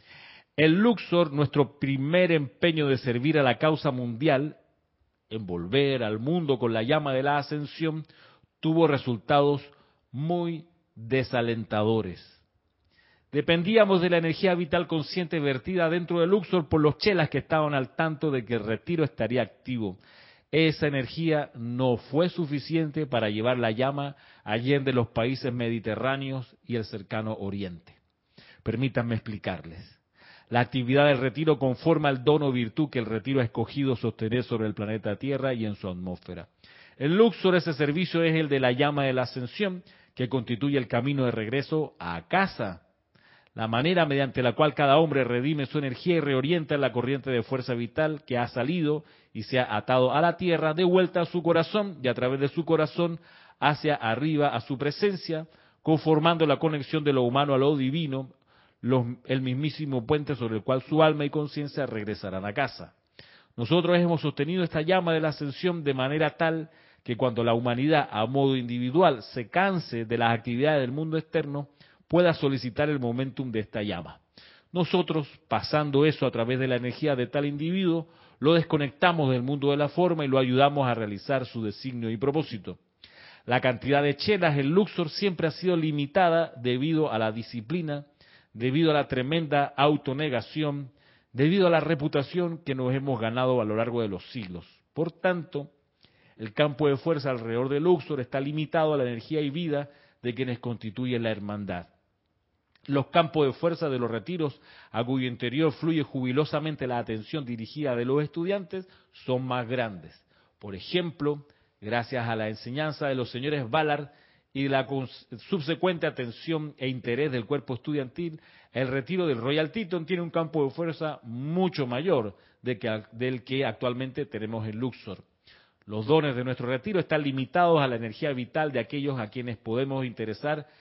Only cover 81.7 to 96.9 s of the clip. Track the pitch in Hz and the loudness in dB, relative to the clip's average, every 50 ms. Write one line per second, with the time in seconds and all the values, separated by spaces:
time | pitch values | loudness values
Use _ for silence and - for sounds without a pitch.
81.7 | 101 - - 131 123 120 117 113 113 107 131 139 139 160 139 - 123 107 87 92 | -6 -6 -8 -10 -8 -6 -4 -4 -4 -2 -2 0 0 0 -2 -4 -6 -12 -10 -12
82.7 | 87 - _ _ _ _ - - - - - - - - _ - 120 123 - 131 | -14 -14 _ _ _ _ -20 -20 -20 -20 -20 -20 -20 -12 _ 0 2 2 2 2
83.7 | 123 107 - 131 139 143 147 143 139 - - - 208 190 180 160 143 143 135 139 | 0 0 0 2 2 4 4 2 0 0 0 0 2 2 2 2 2 2 2 2
84.7 | 165 196 214 - - - 175 151 - - 202 196 175 - 170 156 - - 175 185 | 4 2 2 2 0 -4 -4 -4 -4 -2 -2 -2 0 0 -2 -4 -2 -2 0 0
85.7 | 175 165 156 156 147 147 143 135 - 196 185 170 165 165 165 - - 123 120 123 | 2 2 2 0 0 0 -2 0 2 4 4 4 4 4 2 0 -4 -4 -2 0
86.7 | 123 127 139 160 165 156 156 143 110 110 113 110 110 117 110 - - 120 107 113 | 0 0 0 0 2 2 2 0 0 0 0 0 -2 -4 -8 -10 -10 -10 -6 -4
87.7 | 160 180 165 151 147 143 143 _ _ _ _ _ - - _ _ - 107 120 131 | -4 -4 -4 -4 -6 -8 -10 _ _ _ _ _ -20 -20 _ _ -8 -4 -2 0
88.7 | 131 156 165 160 147 147 139 - 139 127 127 135 156 170 165 143 147 143 143 - | 2 4 4 4 4 2 0 0 -2 -2 -2 0 -2 -2 0 0 2 2 0 0
89.7 | - - 139 147 156 143 - 143 127 139 156 151 127 113 - - - 156 156 147 | 2 4 4 4 4 2 0 -4 -4 -2 -2 -2 -2 -4 -4 -4 -4 -4 -2 -2
90.7 | 143 143 139 123 - _ _ _ _ _ _ _ - 117 139 156 180 202 185 175 | -4 -6 -8 -10 -16 _ _ _ _ _ _ _ -2 2 2 4 4 4 4 6
91.7 | 165 156 156 156 165 139 147 156 - 143 131 - - 180 175 170 170 - - 143 | 4 4 4 2 0 0 0 0 0 -2 -2 -2 -2 -2 -2 -2 -4 -6 -6 -6
92.7 | 135 131 127 123 131 135 135 139 131 110 113 113 117 127 127 127 127 123 110 107 | -4 -2 0 0 0 0 0 -2 -2 -2 -2 -2 0 0 2 2 2 2 2 0
93.7 | 107 110 117 123 120 120 113 104 95 92 - - - 127 104 90 90 87 - - | 0 0 0 0 0 -2 -2 -2 -4 -6 -10 -10 -12 -12 -10 -10 -12 -14 -14 -18
94.7 | _ _ _ _ - 143 165 165 - _ - 185 180 175 147 - - 143 147 - | _ _ _ _ -6 -4 -4 -4 -4 _ -2 -2 -2 -2 -6 -8 -8 -10 -10 -10
95.7 | _ _ _ _ _ _ _ _ _ _ _ _ _ - 110 110 104 - 151 147 | _ _ _ _ _ _ _ _ _ _ _ _ _ -12 -12 -4 0 0 0 0
96.7 | 143 117 156 143 | 2 2 2 2